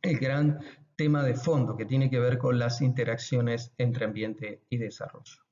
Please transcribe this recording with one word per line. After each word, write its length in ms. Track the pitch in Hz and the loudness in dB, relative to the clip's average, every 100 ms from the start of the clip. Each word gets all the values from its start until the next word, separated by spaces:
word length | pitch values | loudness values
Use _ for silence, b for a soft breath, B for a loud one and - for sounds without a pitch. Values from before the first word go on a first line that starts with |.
el 160 | 190 151 | 0 0
gran 400 | 131 139 147 147 B B - - | 0 2 2 2 B B -20 -2
tema 260 | 151 147 | 2 4
de 100 | 135 | 2
fondo, 440 | 120 - 151 120 117 | 0 2 2 2 -2
que 80 | 107 | -2
tiene 240 | 131 135 | 2 2
que 100 | 127 | 2
ver 180 | 123 123 | 2 2
con 220 | 127 123 | 2 2
las 220 | 120 120 | 0 2
interacciones 880 | 135 123 113 117 - 127 120 117 - _ | 0 2 0 -2 -2 0 2 -2 -6 _
entre 280 | 120 113 110 | 0 0 -2
ambiente 560 | 107 110 107 107 101 _ | -2 -6 -6 -10 -12 _
y 80 | 120 | -4
desarrollo. 640 | 110 - - - - - _ | -4 -8 -14 -14 -20 -20 _